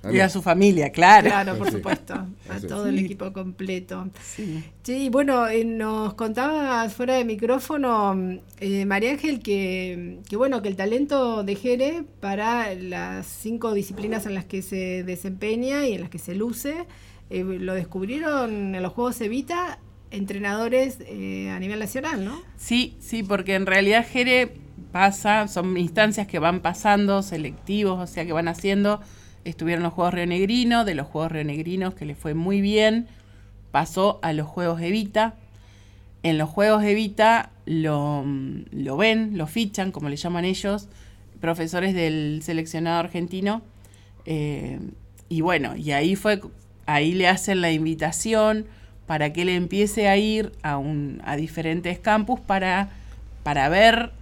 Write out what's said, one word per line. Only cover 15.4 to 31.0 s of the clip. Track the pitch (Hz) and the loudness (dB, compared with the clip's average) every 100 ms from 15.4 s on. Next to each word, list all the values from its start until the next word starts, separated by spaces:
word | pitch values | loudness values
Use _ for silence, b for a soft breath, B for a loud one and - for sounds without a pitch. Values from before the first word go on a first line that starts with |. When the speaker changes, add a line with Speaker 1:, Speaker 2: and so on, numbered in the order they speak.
| 208 226 254 285 277 | -4 -2 -2 0 0
Speaker 2:
y | |
en | 180 | -2
las | 170 | -8
que | 170 | -12
se | - 185 | -8 -4
luce, | 226 233 285 320 349 B B B - | -4 -4 -6 -6 -10 B B B -10
eh, | 185 185 | -6 -4
lo | 185 185 | -4 -4
descubrieron | 185 165 185 196 277 311 285 233 214 196 185 | -4 -4 -6 -6 -4 -2 0 -2 -4 -4 -4
en | |
los | 185 | -4
Juegos | 226 247 240 | -2 -4 -2
Evita | 214 240 285 349 359 262 - - - | -4 -4 -4 -4 -4 -8 -18 -20 -14
entrenadores, | 208 196 196 202 208 226 254 269 262 - | -8 -6 -4 -4 -2 0 2 0 -4 -12
eh, | 208 190 190 190 | -10 -6 -6 -6
a | 185 | -6
nivel | 185 214 | -6 -6
nacional, | 208 254 294 269 190 | -6 -6 -4 -4 -6
¿no? | 294 - - | -8 -14 -16
Speaker 1:
Sí, | - 240 254 - | 0 0 0 -6
sí, | - 226 | -8 -6
porque | 196 202 180 190 | 0 -2 0 0
en | 190 | 4
realidad | 190 196 220 233 | 4 6 4 4
Jere | 254 247 254 247 - - - - | 0 4 4 2 -4 -18 -18 -8
pasa, | 180 196 196 208 214 208 | 4 4 4 2 2 2
son | 185 180 185 | -2 -2 0
instancias | 175 165 214 214 202 | 0 4 4 2 -2
que | 170 | 0
van | 160 180 | 2 2
pasando, | 160 175 214 202 202 196 | -2 0 2 4 4 2
selectivos, | 196 160 143 - - 202 202 185 | 0 -6 -6 -8 -4 0 0 0
o | 175 | -6
sea, | - 170 | -6 -2
que | |
van | 160 170 | 0 -2
haciendo. | 165 196 196 202 208 B B B B - | -2 0 2 2 0 B B B B -12
Estuvieron | 160 165 170 | -4 -2 0
los | 170 | -2
Juegos | 170 175 | 0 0
Rionegrinos, | 180 175 175 190 240 240 233 208 | 0 -2 0 2 2 4 2 2
de | |
los | 156 | -2